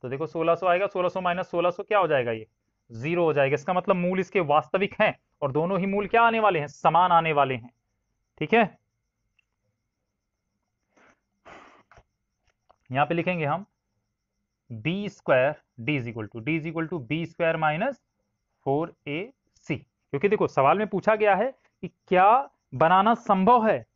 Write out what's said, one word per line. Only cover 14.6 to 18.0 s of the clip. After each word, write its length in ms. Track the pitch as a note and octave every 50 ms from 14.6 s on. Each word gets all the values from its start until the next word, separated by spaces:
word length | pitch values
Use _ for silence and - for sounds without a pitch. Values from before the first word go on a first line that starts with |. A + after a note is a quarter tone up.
| _ _
बी 400 | B2 A2 G#2+ D3+ F3 G3+ G3+ G3+
स्क्वायर 460 | - _ _ - D3 B2+ B2+ C#3+ D3+ - _ _ _ -
D 180 | A#2 A#2 D3+ C#3
is 80 | A#2 A#2+
equal 200 | A2+ A#2 G#2+ G2+
to, 120 | _ A#2
D 200 | A2 C#3 D#3+ E3
is 60 | D3 E3+
equal 220 | D#3 E3 E3 D#3
to 100 | F#3 E3
बी 240 | C3 A2 D3 D#3+ E3+
स्क्वायर 320 | D#3 - _ E3+ E3 E3 D#3+
माइनस 440 | D#3 D3+ D3+ D#3+ G#3+ C#4 C4+ _